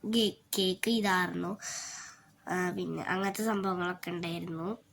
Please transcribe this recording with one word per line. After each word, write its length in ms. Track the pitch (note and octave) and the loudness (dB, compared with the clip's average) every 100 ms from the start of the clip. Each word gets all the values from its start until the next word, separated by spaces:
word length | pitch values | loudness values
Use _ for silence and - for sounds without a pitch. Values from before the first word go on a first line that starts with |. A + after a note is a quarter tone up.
| G#3 | 2
ഗേ-, 260 | A3+ G#3 - _ - | 4 4 0 _ 2
കേക്ക് 360 | F#3+ F#3 - A#3 | 2 2 2 2
ഇതായിരുന്നു, 520 | G3+ F#3 F3 F3 F3 G#3 - - - - - - - _ - | 4 4 2 0 -4 -4 -6 -8 -8 -12 -14 -18 -20 _ -4
ആ, 40 | F3+ F3+ F#3+ | 0 0 0
പിന്നെ 240 | F3 D#3+ - | -2 -2 0
അങ്ങനത്തെ 320 | F#3 G3 G3 A3 | 0 0 0 0
സംഭവങ്ങളൊക്കെ 600 | G#3 G3 F3+ F3 F3+ - F3 | 2 2 0 0 -2 -4 -4
ഉണ്ടായിരുന്നു. 520 | E3+ E3+ E3+ E3 F3 A#3+ - | -2 -4 -4 -4 -4 -4 -8